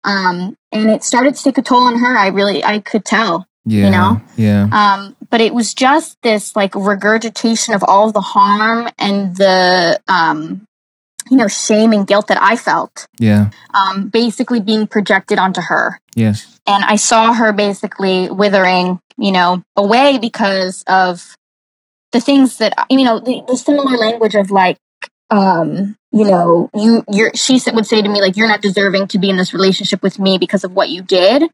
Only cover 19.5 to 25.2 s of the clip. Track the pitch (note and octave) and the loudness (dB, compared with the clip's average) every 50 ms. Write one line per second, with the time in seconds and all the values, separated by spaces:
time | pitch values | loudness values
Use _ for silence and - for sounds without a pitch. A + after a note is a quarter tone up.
19.5 | F3+ F3+ - _ _ - G3+ G3+ A3 B3 C#4 C#4+ C4+ B3 G#3 A#3 - - A3+ G3 | 0 -2 -6 _ _ -2 0 2 2 4 4 4 2 0 -2 -6 -4 -2 -2 -2
20.5 | G3 F#3+ F#3 F#3 F#3 - - - F#3 F#3+ F#3 F3+ F3 F3 - - - _ _ _ | 0 -2 -4 -6 -8 -10 -4 0 2 2 2 0 -2 -8 -12 -20 -20 _ _ _
21.5 | _ _ _ _ _ _ _ _ _ _ _ _ - A#3+ - - C#4 C#4 C4+ - | _ _ _ _ _ _ _ _ _ _ _ _ -4 -2 0 2 4 4 4 4
22.5 | - - A3+ G#3 - - - _ C4 C4+ C4+ A#3+ A3+ G#3+ A3+ B3 A#3+ - - - | 2 -4 -4 -2 -2 -4 -2 _ 0 2 2 0 0 -2 -4 -6 -6 -6 -4 -6
23.5 | B3+ B3+ - - C#4+ C#4+ C#4 C4 B3+ A#3+ A3 A3 A#3 A#3 A3+ G#3+ F3+ G#3 G3 F#3+ | -6 -4 -2 -2 0 0 0 -2 -2 0 0 -2 0 0 -2 0 0 0 0 2
24.5 | G3+ F#3+ F#3 F3+ - _ _ _ _ _ - - _ _ | 2 2 2 2 -2 _ _ _ _ _ -20 -20 _ _